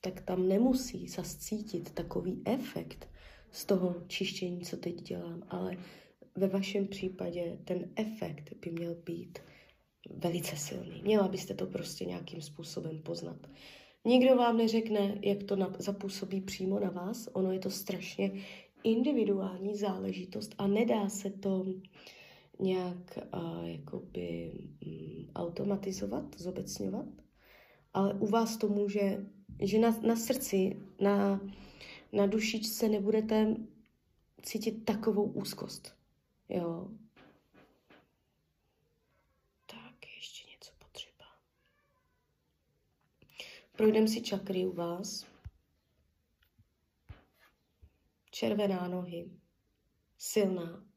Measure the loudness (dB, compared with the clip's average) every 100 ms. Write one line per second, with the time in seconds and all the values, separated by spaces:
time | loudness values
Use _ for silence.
0 | -6 -6 -2 2 6 6 6 4 0 -6
1 | -6 -6 -6 -8 -6 -6 -4 -6 -6 -8
2 | -4 -2 -2 -2 0 0 -2 -6 -8 -12
3 | -16 -18 -20 -20 -18 -14 2 4 4 -2
4 | -6 -4 -4 -2 -4 -4 -6 -6 -6 -6
5 | -6 -6 -6 -10 -8 -4 -4 -6 -12 -18
6 | -20 _ -14 0 2 2 0 -2 -2 -2
7 | -6 -4 -4 -4 -4 -6 -4 -4 -4 -4
8 | -4 -4 -6 -6 -12 -10 -6 -4 -4 -6
9 | -8 -8 -10 -16 -18 -20 -20 _ _ _
10 | -16 -2 -2 0 -4 -6 -6 -8 -8 -4
11 | 4 6 6 0 -4 -4 -4 -4 -6 -6
12 | -6 -6 -8 -10 -10 -12 -8 -6 -6 -8
13 | -6 -6 -6 -10 -16 -20 -20 -20 -20 _
14 | 6 8 10 8 8 6 6 4 4 2
15 | 2 2 0 0 2 2 2 0 -4 -2
16 | -4 -6 -4 -4 -4 -2 0 2 0 -2
17 | -4 -6 -4 0 2 2 -2 -4 -4 -4
18 | -6 -2 0 -2 -10 -16 -20 _ 2 4
19 | 4 4 4 2 0 -4 -4 0 -2 0
20 | -4 -4 -6 -8 -8 0 4 4 4 4
21 | 2 -2 -6 -4 0 0 0 -4 -10 -20
22 | -20 -20 -20 -20 -20 -2 0 2 0 -6
23 | -10 -12 -6 -4 -4 -4 -6 -8 -8 -10
24 | -8 -6 -4 -4 -6 -8 -12 -12 -10 -10
25 | -10 -12 -10 -6 -4 -2 0 0 -2 -4
26 | -2 -4 -6 -8 -6 -6 -6 -4 -2 -2
27 | -6 -12 -20 _ -20 -20 -20 -20 _ 2
28 | 2 4 4 4 4 2 2 2 2 4
29 | 2 0 -6 -14 -18 -2 4 6 6 6
30 | 4 2 2 -2 2 4 4 0 -10 2
31 | 4 6 4 2 -2 -12 -18 -18 -18 -18
32 | -2 4 4 4 2 -2 -4 0 2 4
33 | 4 2 4 4 4 2 -4 -14 _ _
34 | _ _ _ -16 -6 -2 -2 -2 -2 2
35 | 2 2 2 -2 -6 -6 -8 -10 -16 _
36 | _ _ _ _ _ -2 -2 -4 -8 -14
37 | -20 -20 -20 _ _ -20 -20 _ _ -20
38 | _ _ _ _ _ _ _ _ _ _
39 | _ _ _ _ _ _ -18 -18 -18 -20
40 | -20 -16 -14 -16 -20 -20 -20 _ -20 -16
41 | -16 _ -20 _ _ _ _ _ _ _
42 | _ _ _ _ _ _ _ _ _ _
43 | _ _ -20 -16 -16 -16 _ 2 4 6
44 | 4 4 0 -4 -2 -2 -2 -2 -4 -4
45 | -6 -10 -12 -18 -20 _ _ _ _ _
46 | _ _ _ _ _ _ _ _ _ _
47 | _ -20 _ _ _ _ _ _ -20 _
48 | _ _ _ -2 0 2 2 2 0 -2
49 | -4 -8 -10 -16 _ _ _ _ _ _
50 | _ _ -2 2 2 2 -4 -10 -18